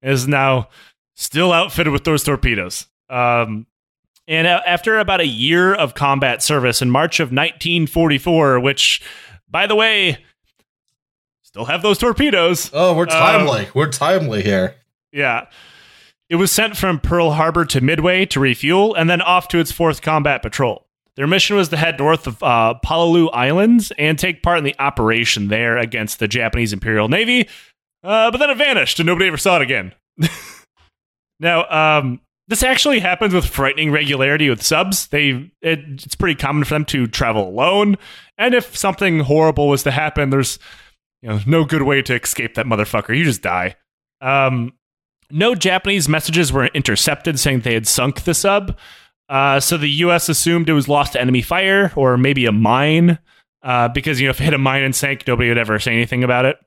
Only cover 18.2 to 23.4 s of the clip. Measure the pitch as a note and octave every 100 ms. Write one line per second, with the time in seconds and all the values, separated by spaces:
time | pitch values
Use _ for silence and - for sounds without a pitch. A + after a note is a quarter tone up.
18.2 | G3 - C3+ A#2+ C#3+ F#3 G#3 F#3 E3 F3
19.2 | F3+ F3+ - E3+ E3 - E3 D3+ - D#3
20.2 | D3 C3 A2 - B2+ G2+ _ _ _ -
21.2 | C#3+ F#3 F#3 G3+ E3+ D#3 E3 C#3+ C#3+ D#3+
22.2 | - A2 C#3 A#2 A2+ A#2 - E3 E3+ E3+
23.2 | E3 A#2+